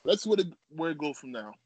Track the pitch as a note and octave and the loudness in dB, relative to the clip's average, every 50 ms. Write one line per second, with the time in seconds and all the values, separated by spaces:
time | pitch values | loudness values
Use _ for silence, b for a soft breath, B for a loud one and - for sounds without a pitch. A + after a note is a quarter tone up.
0 | - D3+ G3+ G#3 - G#3+ G#3+ F#3+ F#3 E3+ - _ _ _ D3 D#3+ E3 E3 D#3 C#3+ | 2 2 2 2 2 2 4 4 2 2 -2 _ _ _ -6 -4 -2 -2 -2 -2
1 | D3+ D3 C3+ - - C3 B2 A#2 G#2+ G#2+ G2+ - _ | -2 -4 -4 -6 -10 -10 -10 -10 -10 -10 -14 -18 _